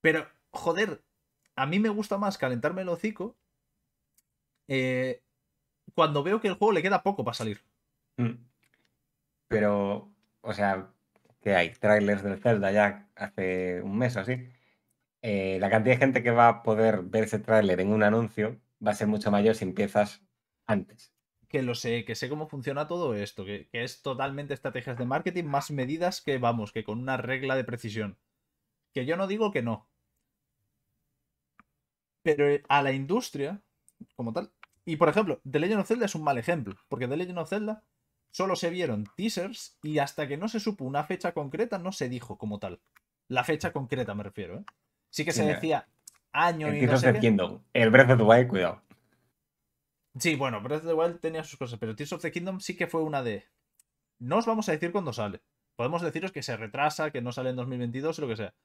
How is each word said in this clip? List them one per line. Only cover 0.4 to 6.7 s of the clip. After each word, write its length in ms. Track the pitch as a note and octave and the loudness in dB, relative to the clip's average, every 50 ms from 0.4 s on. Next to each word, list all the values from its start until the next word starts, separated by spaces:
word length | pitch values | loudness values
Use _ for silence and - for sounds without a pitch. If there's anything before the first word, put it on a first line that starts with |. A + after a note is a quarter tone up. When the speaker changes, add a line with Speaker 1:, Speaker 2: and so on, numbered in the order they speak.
| _ _ | _ _
Speaker 1:
joder, 540 | - - - E3+ E3+ F#3+ A3 G3+ D#3+ - _ _ _ _ _ _ _ _ _ _ _ | -14 -4 -2 0 0 0 0 -2 -4 -10 _ _ _ _ _ _ _ _ _ _ _
a 100 | - C3 | -4 -2
mí 120 | C#3+ E3 G3+ | 0 0 2
me 100 | G#3+ A3+ | 2 2
gusta 260 | G#3 G#3 G#3+ - G3 G3 | 0 -2 -4 -4 -4 -2
más 200 | G#3 G3+ G3 - | -2 -2 -2 -2
calentarme 440 | - C3 B2+ A#2+ - D3+ E3+ F#3 F#3+ | -2 -2 -2 0 -2 -2 -2 -2 -4
el 60 | F3+ | -4
hocico, 480 | E3+ E3+ - G#3+ G#3+ - F3+ A3+ - _ _ _ _ _ _ _ _ _ _ _ _ _ _ _ _ _ _ _ _ _ _ _ _ _ _ - | -4 -2 -4 -6 -4 -4 -10 -10 -10 _ _ _ _ _ _ _ _ _ _ _ _ _ _ _ _ _ _ _ _ _ _ _ _ _ _ -4
eh, 540 | C#3 C3+ C3 C3 B2+ B2+ B2+ C3 B2 - _ _ _ _ _ _ _ _ _ _ _ _ _ - _ | -2 0 0 0 0 0 -2 -2 -4 -6 _ _ _ _ _ _ _ _ _ _ _ _ _ -10 _
cuando 280 | - E3 D3+ D3 C#3+ C#3 | 2 2 2 2 0 0
veo 180 | E3+ G3+ A3+ | 0 0 0
que 80 | - G#3 | 0 -2
el 60 | F3+ | 0
juego 180 | - G#3 A3 | 2 2 4